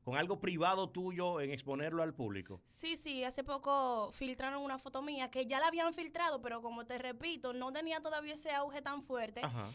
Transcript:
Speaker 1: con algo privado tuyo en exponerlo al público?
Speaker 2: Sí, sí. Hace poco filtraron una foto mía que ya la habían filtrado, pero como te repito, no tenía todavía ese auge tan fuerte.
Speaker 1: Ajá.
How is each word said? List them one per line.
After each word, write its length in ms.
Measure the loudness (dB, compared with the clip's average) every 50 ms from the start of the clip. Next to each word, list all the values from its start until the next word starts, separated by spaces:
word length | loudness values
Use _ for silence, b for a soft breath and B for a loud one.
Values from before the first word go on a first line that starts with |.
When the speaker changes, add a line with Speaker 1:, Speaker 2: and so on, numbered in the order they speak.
| -4
Speaker 1:
con 120 | 0 2
algo 240 | 2 4 4 2 2
privado 480 | 2 2 4 6 6 6 6 4 2 0
tuyo 500 | 0 -2 -2 -2 0 2 2 2 2 2
en 80 | 0 0
exponerlo 540 | -2 -4 -2 -2 0 0 0 0 2 2 2
al 100 | 0 0
público? 480 | 0 -2 0 0 -2 -4 -6 -10 -12 -12
Speaker 2:
Sí, 320 | -14 -10 -4 -2 -2 -2
sí. 260 | -2 -2 -4 -2 -2 -2
Hace 200 | -2 -2 -2 -2
poco 680 | -2 -2 0 2 4 4 6 6 4 4 2 0 -2
filtraron 500 | -2 -4 -2 -2 -2 -2 -2 -2 -2 -2
una 160 | -2 -2 -2
foto 240 | -4 -6 -6 -6 -4
mía 300 | -4 -2 -2 -2 -2 -2
que 160 | 0 -2 0
ya 120 | 2 2 4
la 60 | 4 4
habían 220 | 4 4 2 2
filtrado, 480 | 2 0 -4 -4 0 2 2 2 2 0
pero 220 | -2 -4 -6 -4
como 240 | -4 -6 -6 -6 -6
te 140 | -4 -4 -4
repito, 520 | -4 -4 -4 -2 -2 -2 -2 -2 -2 -2
no 220 | -2 -2 -2 -2 -2
tenía 260 | -2 0 0 0 0
todavía 360 | 0 0 -2 -2 -2 -4 -6
ese 160 | -4 -2 0
auge 280 | 2 2 2 0 -2 -4 -4
tan 180 | -4 -4 -4
fuerte. 400 | -4 -4 -2 -2 -2 -2 -4 -2 -4
Speaker 1:
Ajá. 280 | -2 -2 -2 -4 -4